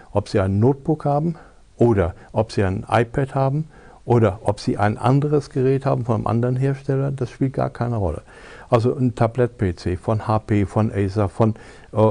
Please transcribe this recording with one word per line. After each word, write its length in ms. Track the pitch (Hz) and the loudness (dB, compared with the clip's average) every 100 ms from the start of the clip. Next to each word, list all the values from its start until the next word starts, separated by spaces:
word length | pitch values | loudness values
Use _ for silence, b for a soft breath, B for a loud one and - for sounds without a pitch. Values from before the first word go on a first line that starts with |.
| B | B
ob 160 | 101 - | -4 -2
Sie 100 | 110 | 0
ein 200 | 95 98 | 2 2
Notebook 440 | 120 139 - 151 147 | 2 2 -2 -2 0
haben 300 | 143 165 160 B B _ - | 0 -2 -4 B B _ 2
oder 360 | 117 101 85 - B | 4 4 0 -4 B
ob 200 | 107 110 | -4 -2
Sie 120 | - | 0
ein 220 | 95 95 - | -2 -2 -2
iPad 460 | 110 117 - 139 135 | 0 0 -2 -4 -2
haben 320 | 135 143 160 B B B - | -2 -2 -6 B B B 0
oder 340 | 117 110 92 | 2 2 0
ob 180 | - - | -4 -4
Sie 160 | - 135 | -4 0
ein 200 | 104 - | 0 0
anderes 520 | 113 139 147 147 - | 2 2 2 0 -2
Gerät 360 | 139 131 135 135 | -2 0 0 0
haben 200 | 135 117 | -2 -2
von 100 | 110 | -2
einem 120 | - | 0
anderen 280 | 113 123 127 | 0 0 0
Hersteller, 560 | 135 139 - 135 139 | -2 -4 -4 -2 -2
das 180 | 135 - | -4 -8
spielt 220 | - 135 | -4 -4
gar 180 | 135 131 | -2 -4
keine 280 | - 120 117 | -4 -4 -2
Rolle. 240 | 90 76 - B B B B | -2 -4 -10 B B B B
Also 260 | 120 117 143 | 2 2 2
ein 200 | 127 - | -2 2
Tablet-P 600 | 117 131 120 - 95 85 | 0 2 -2 0 -2 -2
C 220 | - 90 | -4 -4
von 300 | - 110 - | -2 -2 0
H 120 | 110 | -2
P, 260 | - 104 98 | 0 0 0
von 260 | 110 107 | 0 0
Acer, 340 | - 98 104 98 | 0 -2 0 -2
von, 220 | - 110 110 B B B | 2 0 0 B B B
äh, 60 | - 110 | 2 2